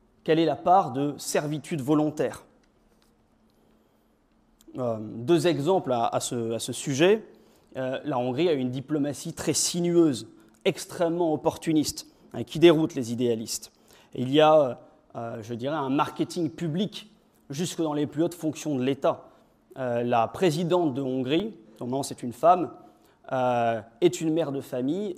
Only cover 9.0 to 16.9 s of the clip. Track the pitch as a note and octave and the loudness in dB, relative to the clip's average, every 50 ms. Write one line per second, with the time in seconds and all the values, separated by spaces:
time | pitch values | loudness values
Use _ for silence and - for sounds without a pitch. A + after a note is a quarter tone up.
9 | C#3 D3 C#3+ - - E3+ D#3 - - - D3 - - - - F3 E3+ F3 E3+ E3+ | -2 -2 -4 -6 -10 -12 -10 -6 -4 -2 -2 0 -2 -2 -2 0 0 2 4 6
10 | E3+ D#3 C3+ G#2+ A2 - - - - - _ _ _ F#3+ F3 - - - - - | 6 6 4 0 -4 -12 -18 -20 -20 -20 _ _ _ -2 -2 -2 -8 -12 -4 -2
11 | F3+ E3 E3 E3+ F3 D#3+ D#3 C#3 - D#3+ - - - E3+ D#3+ D#3 C#3+ A2+ - - | 0 0 0 0 0 0 0 0 0 -2 -2 -2 -2 0 2 2 0 0 -4 -8
12 | - - _ _ - - - A#2 A#2 - - D#3+ D3 F3 E3 D3+ D#3+ D#3 - D3 | -14 -18 _ _ -20 -14 -10 -10 -10 -8 2 6 8 8 8 6 4 0 -2 -4
13 | B2 A2 A#2+ A2+ B2+ A#2+ A#2 A2 A2+ G2+ - - - - _ _ _ _ - - | -6 -4 -2 0 0 0 0 -2 -4 -8 -10 -10 -10 -14 _ _ _ _ -20 -20
14 | _ _ - - B2 B2+ C3+ D3+ D3+ D#3 D#3 D#3 D3 B2+ A2+ - - - _ _ | _ _ -8 -6 -4 2 4 6 8 8 8 6 6 4 0 -6 -12 -20 _ _
15 | _ _ - - A#2 A#2 A#2 A#2 G#2+ A2 A#2+ A2+ A#2 C3+ D3+ D#3+ C#3 C3 C3 D3 | _ _ -12 -10 -10 -10 -10 -10 -10 -10 -8 -8 -6 -6 -4 -4 -2 0 0 0
16 | D#3 - - - E3 - - F3+ E3+ D3+ - - E3+ E3 D3 F3 G#3+ F#3+ | 0 -2 -2 -4 -6 -4 -4 -4 -4 -4 -4 -4 -6 -4 -2 -2 -2 -4